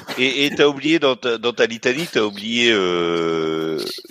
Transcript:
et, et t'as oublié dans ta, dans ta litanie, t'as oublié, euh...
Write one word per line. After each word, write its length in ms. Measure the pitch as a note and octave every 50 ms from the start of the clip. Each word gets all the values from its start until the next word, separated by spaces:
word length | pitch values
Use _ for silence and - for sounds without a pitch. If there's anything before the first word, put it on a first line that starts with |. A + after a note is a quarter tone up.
| - - - B2+
et, 280 | B2+ C3+ B2 C#3 C#3+
et 40 | D3 -
t'as 120 | - D3
oublié 320 | D3 C#3+ C3+ C3+ D3+ D#3+ E3
dans 180 | D3 C3+ B2+
ta, 220 | - - B2 A#2 A2+
dans 140 | A2 A#2+ A2+
ta 140 | - B2
litanie, 400 | A#2 A2+ A2+ - B2+ A#2+ D3 F3 -
t'as 120 | - B2 A2
oublié, 480 | G#2 G2+ G2+ G2+ A2 A#2 A#2+ A#2+ A#2 A2+
euh... 1040 | G2+ F#2 F2+ F2+ F2 E2+ E2+ E2+ E2+ E2 E2 E2 D#2+ D#2+ D#2+ D#2+ D#2+ D#2+ D#2+ D#2+ D2+ - - - - - -